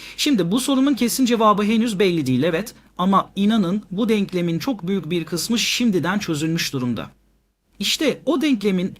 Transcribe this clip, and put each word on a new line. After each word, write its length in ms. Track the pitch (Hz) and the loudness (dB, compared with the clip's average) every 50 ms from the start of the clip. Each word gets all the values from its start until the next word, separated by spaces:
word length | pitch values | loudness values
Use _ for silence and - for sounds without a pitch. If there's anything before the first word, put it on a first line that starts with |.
| - - - | -20 -18 -8
Şimdi 340 | - - 302 285 196 170 170 | -4 0 2 2 2 2 2
bu 100 | 196 269 | 0 0
sorunun 340 | 262 - 277 262 269 285 285 | 0 2 2 4 4 2 2
kesin 300 | 208 247 233 - - 262 | 2 0 0 2 2 2
cevabı 380 | 226 240 208 226 214 214 196 208 | 2 2 4 4 4 4 4 2
henüz 360 | 202 233 220 226 247 208 175 | 2 2 2 2 0 0 2
belli 280 | 214 185 175 165 143 | 2 2 2 2 0
değil, 160 | 131 127 123 143 | 0 2 2 2
evet. 320 | 175 165 165 214 - - - - _ _ - | 2 0 -2 -4 -6 -12 -18 -20 _ _ -2
Ama 320 | 180 190 196 185 - - - | 0 2 2 2 2 0 -2
inanın 460 | 196 202 208 226 226 190 170 190 214 - - | 0 0 2 2 2 2 0 0 -4 -4 -6
bu 180 | 180 190 240 208 | -4 -2 0 0
denklemin 500 | 226 208 196 - 185 180 175 170 165 165 | 2 0 0 -2 -2 -2 -2 0 -2 -2
çok 280 | - 277 269 196 170 | -2 -4 -4 -4 -4
büyük 240 | 175 196 196 151 151 | -4 -4 -4 -4 -4
bir 140 | 180 175 160 | -4 -4 -4
kısmı 340 | - 175 170 - - 233 220 | -4 -6 -6 -4 -2 -2 -2
şimdiden 600 | - - - - 247 233 185 175 143 170 196 214 | -2 -2 -2 0 0 2 2 0 0 0 -2 -2
çözülmüş 540 | - - 160 143 156 160 165 165 - - - | -2 -4 -4 -2 -2 -2 -2 -2 -4 -4 -4
durumda. 380 | 131 127 123 117 92 73 69 - _ _ _ _ _ _ _ _ _ _ _ _ _ | -4 -2 -2 -4 -4 -6 -10 -14 _ _ _ _ _ _ _ _ _ _ _ _ _
İşte 440 | 202 - - - 330 262 175 - - | -4 -4 -2 0 0 -2 -2 -2 -2
o 140 | 262 320 269 | -2 0 0
denklemin 540 | 302 302 269 202 196 208 185 180 180 190 - - | 2 0 0 0 0 0 0 0 -2 -4 -6 -4